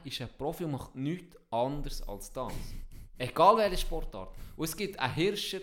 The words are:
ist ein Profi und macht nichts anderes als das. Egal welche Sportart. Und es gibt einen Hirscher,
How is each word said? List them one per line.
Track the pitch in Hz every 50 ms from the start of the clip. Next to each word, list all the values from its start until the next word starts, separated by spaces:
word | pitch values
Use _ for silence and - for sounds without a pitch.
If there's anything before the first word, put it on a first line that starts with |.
| -
ist | 135 - -
ein | 127 110 -
Profi | - 131 151 160 - 175
und | 156
macht | 139 120 - - -
nichts | 127 135 147 175 180 - - - - _ -
anderes | 113 117 123 135 147 147 - 143 - - -
als | - 101 98 - - -
das. | 135 127 107 - - - - - - - - - - - - -
Egal | - 127 123 - - 165 196 220
welche | - 208 202 180
Sportart. | - - - 165 160 - - - 101 92 - - - - - -
Und | - 151
es | 165 -
gibt | - 202 170 - -
einen | 131 120 101
Hirscher, | - 165 202 202 202 - - - -